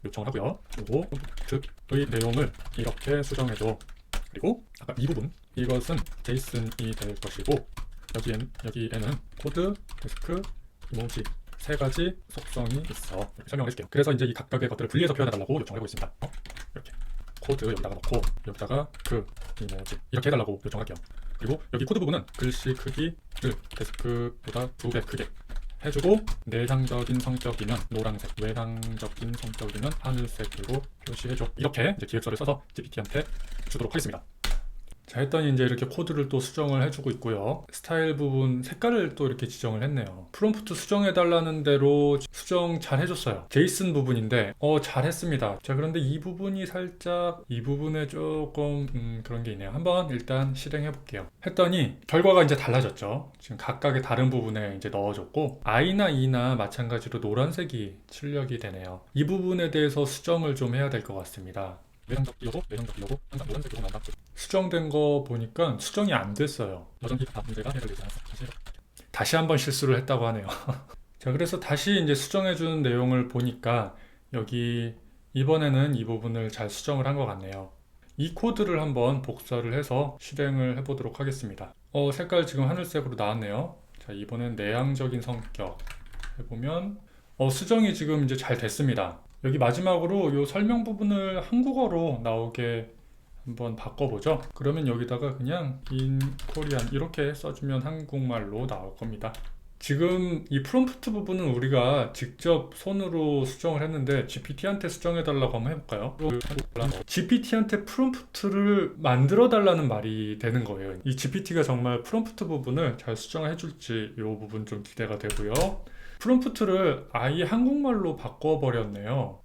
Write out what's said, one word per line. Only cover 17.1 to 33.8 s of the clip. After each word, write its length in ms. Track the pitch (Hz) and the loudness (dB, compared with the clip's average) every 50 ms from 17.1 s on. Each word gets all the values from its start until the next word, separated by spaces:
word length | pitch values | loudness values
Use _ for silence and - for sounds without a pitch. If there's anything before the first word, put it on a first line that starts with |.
| - - - - - - | -6 -6 -8 -8 -12 -8
코드 240 | - - 135 - 110 | -4 -2 -2 0 0
여기다가 280 | 110 110 107 104 98 98 | 0 -2 -2 -2 -4 -4
넣고 240 | - - - - 110 - - - - - 107 | -4 -2 0 2 2 2 2 0 -2 -4 -8
여기다가 400 | 98 - 104 101 127 139 147 - - - - - | -8 -6 -4 -2 0 -2 -2 -4 -6 -10 -4 -2
그 180 | 123 113 101 - - - - - - - | -2 -2 -2 -4 -8 -12 -10 -10 -8 -6
이모지 360 | 107 95 98 95 95 - - - - - - | -6 -6 -6 -6 -6 -6 -8 -8 -6 -4 -4
이렇게 160 | 117 - 143 | -2 0 2
해달라고 320 | - 113 107 - 101 - - | 2 2 2 0 -4 -6 -6
요청할게요. 320 | - - - - - 87 - - - - - - - - - | -6 -4 -4 -4 -6 -6 -8 -10 -12 -12 -10 -8 -8 -6 -4
그리고 240 | - 110 147 156 - - - | -2 0 0 -2 -2 -4 -2
여기 120 | 120 135 | -2 0
코드 140 | - - 208 | 2 2 2
부분은 240 | 180 147 139 120 92 - - - | 2 2 2 0 -2 -6 -6 -2
글씨 360 | 123 127 120 - - 131 131 | -2 -2 -2 0 -2 -2 -2
크기를 400 | - - 143 139 - 156 165 160 - - - - - - 127 - - - - - | -2 -4 -4 -2 -2 -2 -2 -2 -6 -12 -14 -8 -4 -2 -2 -2 -2 -6 -10 -8
데스크보다 920 | - 117 - - - - 123 120 120 120 117 - - - - 107 120 127 127 - | -6 -6 -6 -6 -4 -4 -2 -2 -2 -2 -4 -6 -8 -10 -6 -4 -4 -4 -4 -4
두 140 | - - 120 | -6 -4 -2
배 100 | 120 120 | -2 -2
크게 260 | - - - - - - - - - - - - - - - - - | -2 -2 -4 -6 -6 -6 -8 -12 -12 -8 -8 -6 -6 -6 -8 -6 -4
해주고 340 | 151 143 143 139 175 208 220 214 - - - - | -2 0 2 6 6 6 6 4 0 -4 -4 -4
내장적인 760 | - 107 113 120 120 135 131 127 127 135 123 117 117 123 127 | -2 -2 0 2 2 2 2 2 2 0 -2 0 0 0 0
성격이면 580 | - 131 127 120 - 123 113 - 104 104 117 95 - - | 0 0 -2 -2 -2 -2 -2 -2 0 0 0 0 -2 -2
노란색, 420 | 113 107 110 110 104 101 - - - - 107 | -2 -2 0 0 -2 -2 -4 -8 -6 -4 -2
외향적인 920 | 110 110 117 113 113 113 113 113 113 113 110 113 107 - - 117 117 117 | -2 -2 -2 -2 -4 -4 -4 -4 -4 -4 -4 -6 -6 -6 -6 -4 -4 -4
성격이면 600 | 117 - 113 110 - 110 107 - 107 110 147 156 - | -4 -6 -6 -6 -6 -6 -6 -4 -2 -2 -2 -2 -2
하늘색으로 840 | - 135 127 123 123 113 - - 107 - - - 101 110 127 135 - - - - - | -2 -2 0 0 -2 -2 -4 -6 -6 -6 -6 -6 -4 -2 -2 -2 -4 -6 -10 -14 -12
표시해줘. 420 | - 117 - - 123 127 123 123 110 - | -10 -8 -6 -4 -4 -2 -2 -2 -2 -2
이렇게 380 | - - - - 123 120 170 202 | 0 -2 0 2 2 2 2 2
이제 100 | - - | 0 -2
기획서를 300 | - - 113 - 113 107 | -2 -2 -2 -2 -2 -2
써서 260 | - - 139 143 135 - - - | 0 0 0 0 0 -4 -10 -12
지피티한테 500 | - - - - - - - - 139 156 - - - - - - - - - | -12 -12 -8 -6 -6 -6 -2 -2 -2 -2 -2 -4 -8 -6 -6 -8 -8 -6 -4
주도록 240 | - - | -4 -2